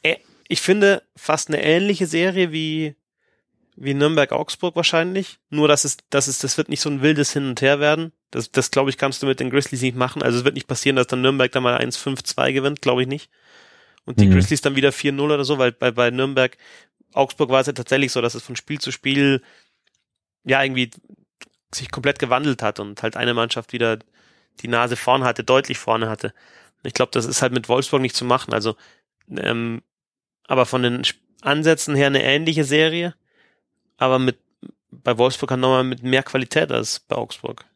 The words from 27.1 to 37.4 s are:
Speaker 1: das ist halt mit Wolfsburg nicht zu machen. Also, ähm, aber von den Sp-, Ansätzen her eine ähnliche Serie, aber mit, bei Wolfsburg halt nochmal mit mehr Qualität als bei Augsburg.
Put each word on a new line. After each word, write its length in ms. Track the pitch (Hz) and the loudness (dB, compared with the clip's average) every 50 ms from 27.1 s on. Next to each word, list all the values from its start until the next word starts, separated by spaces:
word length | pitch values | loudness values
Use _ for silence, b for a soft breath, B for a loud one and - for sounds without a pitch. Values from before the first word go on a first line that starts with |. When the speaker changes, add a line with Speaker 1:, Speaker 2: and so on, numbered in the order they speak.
Speaker 1:
das 140 | - 127 113 | 0 -4 -4
ist 160 | 127 135 - | -2 -2 0
halt 120 | 139 127 123 | 0 0 -2
mit 160 | 123 110 - | -4 -2 0
Wolfsburg 320 | 120 131 139 - - 139 | 0 0 0 0 -2 0
nicht 140 | 131 123 - | 0 -2 -4
zu 100 | - 123 | -4 0
machen. 280 | 123 123 131 - - 110 | 0 0 0 0 -2 -4
Also, 220 | 107 104 113 110 b b b b b b b _ _ _ _ | -2 -2 -2 -4 b b b b b b b _ _ _ _
ähm, 520 | - - - - 117 117 117 117 113 117 _ _ _ _ _ _ _ _ _ _ _ _ _ | -10 -6 -4 -4 -2 -2 -4 -6 -8 -10 _ _ _ _ _ _ _ _ _ _ _ _ _
aber 180 | - 135 131 123 | -2 2 2 2
von 180 | - - 127 123 | 2 0 0 0
den 180 | 120 120 123 139 | 0 -2 -2 -4
Sp-, 140 | - - _ _ _ _ _ | -4 -6 _ _ _ _ _
Ansätzen 540 | - 139 143 151 156 160 160 156 - - 147 | -2 -2 0 2 2 2 2 2 0 -2 0
her 120 | 139 139 | 2 2
eine 160 | 139 139 135 113 | 2 2 2 2
ähnliche 400 | 131 139 147 165 160 156 151 151 | 2 0 2 0 0 0 0 0
Serie, 500 | 131 147 151 156 160 160 170 170 175 - _ _ _ _ _ _ _ _ _ _ _ _ _ _ _ _ | 2 2 2 2 2 0 -2 -6 -6 -8 _ _ _ _ _ _ _ _ _ _ _ _ _ _ _ _
aber 220 | _ 127 131 131 127 | _ 0 2 2 2
mit, 200 | 131 127 - _ _ _ _ _ - - _ _ _ _ | 0 -2 -4 _ _ _ _ _ -20 -20 _ _ _ _
bei 280 | - - _ 131 120 | -20 -6 _ -2 2
Wolfsburg 340 | 110 120 131 131 - - 120 | 4 2 2 2 -2 -4 -4
halt 80 | 131 127 | -2 0
nochmal 220 | 127 131 131 127 127 | 2 2 2 2 2
mit 180 | 127 127 120 120 | 0 -4 -6 -2
mehr 200 | 127 127 131 131 | 0 0 0 0
Qualität 480 | - - 139 123 - - 156 160 - | 0 -4 -4 -4 0 0 0 0 2
als 280 | - 117 110 - - - | 0 -2 -2 -4 -8 -10
bei 140 | _ _ - | _ _ -6
Augsburg. 500 | 113 117 - - - | -6 -6 -8 -12 -12